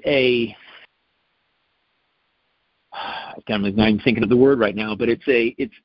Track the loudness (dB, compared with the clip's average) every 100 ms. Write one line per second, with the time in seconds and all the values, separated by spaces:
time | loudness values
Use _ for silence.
0 | 0 2 4 2 0 -6 -20 -20 -20 _
1 | _ _ _ _ _ _ _ _ _ _
2 | _ _ _ _ _ _ _ _ _ -14
3 | -12 -12 -14 -18 -8 -4 -2 0 0 2
4 | 0 0 0 4 4 4 0 -2 -6 -4
5 | -2 -2 0 0 0 -2 -8 -10